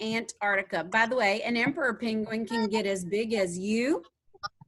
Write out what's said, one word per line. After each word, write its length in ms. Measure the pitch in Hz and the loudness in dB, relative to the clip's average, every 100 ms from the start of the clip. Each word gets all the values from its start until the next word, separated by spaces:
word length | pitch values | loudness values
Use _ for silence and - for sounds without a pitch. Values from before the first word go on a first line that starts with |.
Antarctica. 840 | 220 226 226 - 202 196 196 185 | -4 -2 -4 -4 0 0 0 -4
By 220 | 165 220 226 | 0 2 4
the 100 | 254 | 4
way, 260 | 208 208 | 2 2
an 120 | 233 240 | 0 0
emperor 380 | 247 285 269 | 0 0 0
penguin 520 | 226 233 220 214 220 226 | -2 -2 -2 -2 -4 -2
can 220 | 233 220 | -2 0
get 180 | 214 202 | 0 0
as 200 | 196 180 | -2 -2
big 280 | 202 226 | -2 0
as 240 | 220 185 175 | 0 0 -2
you 460 | 196 220 247 359 - _ _ - - _ | -2 0 2 0 -4 _ _ -12 -12 _